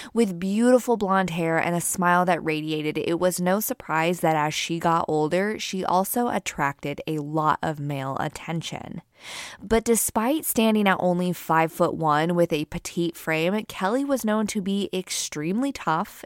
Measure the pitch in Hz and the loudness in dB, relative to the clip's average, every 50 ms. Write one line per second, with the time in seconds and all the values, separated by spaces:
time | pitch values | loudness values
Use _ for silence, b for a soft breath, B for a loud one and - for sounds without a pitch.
0 | B B B 220 233 196 175 170 180 190 202 214 233 247 254 247 - 247 233 202 | B B B 2 2 2 2 -4 -2 -2 0 4 6 6 6 6 6 4 0 0
1 | 208 185 190 190 190 170 160 165 165 165 165 165 - 170 170 170 165 - - - | 2 2 2 2 2 0 0 -2 0 0 2 2 2 2 0 0 -2 -2 -2 0
2 | 180 175 175 180 180 180 175 156 - 160 156 151 151 156 156 151 151 156 160 156 | 2 4 4 4 4 4 2 0 0 -2 -2 -2 -2 -4 -4 -2 -2 -2 -2 -2
3 | - - 170 165 180 185 175 - 180 180 185 214 214 - 170 _ - - 156 160 | -2 -2 0 2 2 0 2 2 0 2 2 0 0 -4 -6 _ -6 -4 -2 0
4 | 160 170 180 170 - 165 160 156 147 156 151 - - - 165 170 160 170 165 170 | 2 0 0 2 2 2 2 4 2 0 -2 -4 -4 -4 -4 -2 0 2 2 2
5 | - - 156 151 151 156 165 180 196 214 214 214 - - - 190 180 - 175 185 | 2 0 0 0 2 2 2 0 0 0 -4 -6 -8 -6 -6 -4 -2 0 2 0
6 | 196 - - 247 240 240 - 202 - - - - 147 139 143 _ - 143 143 - | 0 0 0 -2 -2 0 -2 -4 -6 -6 -4 -2 -2 -2 -2 _ -6 -8 -8 -8
7 | - - 156 151 143 147 151 160 156 151 151 - - 165 156 131 143 143 143 139 | -6 -6 -4 -4 -4 -2 -2 0 2 2 0 0 0 -4 -4 -4 -4 -6 -4 -4
8 | 131 135 135 - - 156 - - - - 165 165 156 - - - - - - 170 | -4 -4 -4 -4 -4 -6 -6 -8 -10 -6 -6 -6 -6 -6 -10 -10 -12 -12 -14 -14
9 | - _ B B B B B B B B B B - 190 220 226 226 233 233 214 | -16 _ B B B B B B B B B B -4 2 2 2 4 4 2 2
10 | - - - 220 220 247 302 320 - - - 240 220 220 214 214 208 196 185 - | 2 0 -2 -2 0 0 0 0 -2 -2 0 2 2 4 4 4 4 4 2 4
11 | - 180 175 175 180 180 170 - - - 165 160 160 160 - - 175 156 - 156 | 2 2 2 2 0 0 -2 -4 -2 2 4 4 4 2 2 2 0 2 2 0
12 | 160 156 147 147 160 170 175 175 170 165 165 147 151 - - 170 - - - 175 | 2 2 2 4 2 2 4 2 2 2 2 -2 -2 -4 -8 -10 -10 -8 -4 -2
13 | 170 165 - - - - 160 160 160 180 202 220 - - - - 196 190 226 269 | -2 -2 -4 -6 -4 -2 0 0 2 0 0 -2 -4 -6 -8 -2 -2 0 0 0
14 | 285 277 277 240 - 214 214 220 220 208 - 220 180 196 196 202 196 - - 185 | 0 0 -2 0 0 0 0 0 0 0 -2 -4 -2 -2 -2 -2 -2 -2 -4 -6
15 | 185 - - - - - - 151 151 170 190 226 269 285 254 - - 170 160 165 | -6 -4 -6 -6 -6 -6 -6 -6 -4 -2 -2 -2 -2 -2 -4 -4 -2 -2 0 0
16 | 202 - - - - | -2 -4 -8 -18 -16